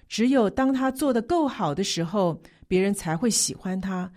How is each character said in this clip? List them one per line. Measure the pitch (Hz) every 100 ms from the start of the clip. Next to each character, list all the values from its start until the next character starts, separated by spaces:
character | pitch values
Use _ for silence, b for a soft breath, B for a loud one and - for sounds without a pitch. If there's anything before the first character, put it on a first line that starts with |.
| b
只 | - 240
有 | 269 208
当 | - 262
他 | 269 262
做 | 262 294
得 | 240
够 | 226 349 294
好 | - 175
的 | 143
时 | 196 -
候， | 165 208 180 151 B B B
别 | 185
人 | 196
才 | 202 170 165
会 | 240
喜 | - -
欢 | - 190 185
他， | 190 185 180